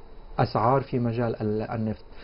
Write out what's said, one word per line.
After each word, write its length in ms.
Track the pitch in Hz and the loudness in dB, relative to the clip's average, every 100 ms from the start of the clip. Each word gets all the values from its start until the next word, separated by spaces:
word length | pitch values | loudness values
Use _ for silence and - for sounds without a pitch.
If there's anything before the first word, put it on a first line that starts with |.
| - - - - | -16 -16 -6 0
أسعار 380 | 117 117 110 135 | 2 4 4 4
في 180 | 131 131 | 2 0
مجال 420 | 120 113 120 113 | 0 2 0 0
ال-، 300 | 107 107 110 | 0 0 -2
النفط. 340 | 117 110 104 - - | -2 -2 -4 -8 -16